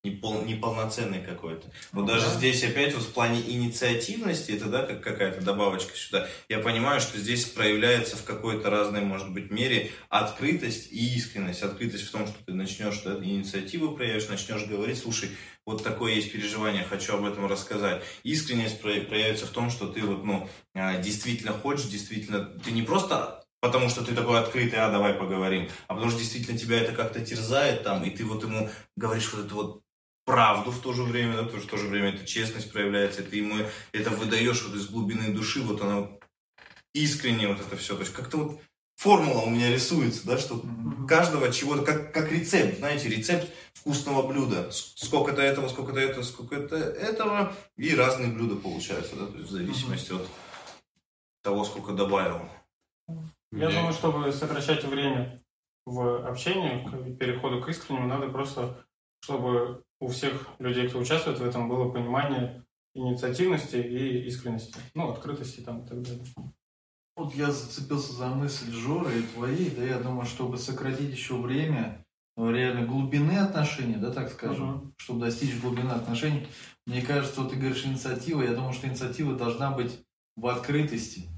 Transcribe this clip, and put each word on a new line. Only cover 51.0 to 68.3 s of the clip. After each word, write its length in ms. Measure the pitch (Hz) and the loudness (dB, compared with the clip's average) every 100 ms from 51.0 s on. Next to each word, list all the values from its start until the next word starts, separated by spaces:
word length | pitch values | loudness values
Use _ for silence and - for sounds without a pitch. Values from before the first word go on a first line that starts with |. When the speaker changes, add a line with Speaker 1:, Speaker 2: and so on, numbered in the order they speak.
| _ _ _ _ | _ _ _ _
Speaker 1:
того, 200 | 101 101 101 | 0 0 0
сколько 280 | 98 101 | -4 -4
добавил. 560 | 98 98 98 90 85 85 - _ _ _ _ - | 0 4 4 2 -2 -8 -16 _ _ _ _ -14
Speaker 2:
Я 600 | 165 160 _ _ - 156 | -12 -12 _ _ 0 2
Speaker 4:
Мне 20 | |
Speaker 2:
думаю, 240 | 160 165 | 4 2
чтобы 380 | 156 160 147 143 | 2 2 2 0
сокращать 520 | 143 151 147 160 151 | 0 -2 -2 2 2
время 580 | 139 139 143 127 123 - _ _ _ _ - | 2 0 0 0 -2 -8 _ _ _ _ -6
в 420 | 123 123 120 127 | 0 2 0 -2
общении, 560 | 123 180 190 160 127 - | -4 0 0 0 -2 -4
к 320 | 131 127 - | -8 -8 -4
переходу 420 | 127 123 131 123 | -2 0 -2 -2
к 80 | 156 | -2
искреннему, 380 | 165 - 135 127 | -6 -4 -2 0
надо 220 | 135 135 | 0 -2
просто, 560 | 127 139 - 123 - - _ _ _ | -2 -4 -4 -4 -6 -16 _ _ _
чтобы 600 | - 135 123 120 123 123 _ _ | -4 -2 2 2 2 -4 _ _
у 60 | 127 | -6
всех 400 | 123 139 131 - - | -2 -2 -2 -8 -6
людей, 300 | 127 123 123 | -2 0 0
кто 100 | 123 | 0
участвует 400 | 120 160 160 - | 2 2 2 0
в 60 | 123 | 0
этом, 240 | 120 117 | 0 0
было 200 | 127 127 | 0 0
понимание 720 | 120 117 135 143 131 123 - - _ _ 135 | 0 0 0 2 0 -2 -6 -20 _ _ -4
инициативности 840 | 127 123 123 127 185 160 - 123 | -2 0 -2 2 2 2 0 -2
и 480 | 120 123 135 123 123 | -2 -2 0 -2 -4
искренности, 480 | 123 123 113 - - - | -6 -4 -6 -8 -14 -10
ну, 160 | 156 - | -4 -4
открытости 500 | - 147 139 127 - | -4 -8 -8 -8 -12
там 240 | 120 117 - | -10 -10 -8
и 20 | |
так 140 | 120 | -10
далее. 240 | 123 123 123 - - - _ _ _ _ _ - | -8 -10 -12 -14 -16 -16 _ _ _ _ _ -10
Speaker 3:
Вот 180 | 151 135 | -6 -2
я 160 | 147 | 0
зацепился 640 | 139 - - 135 147 - | 0 -6 -10 -4 -2 -2
за 140 | 123 | -4
мысль 420 | 127 | -2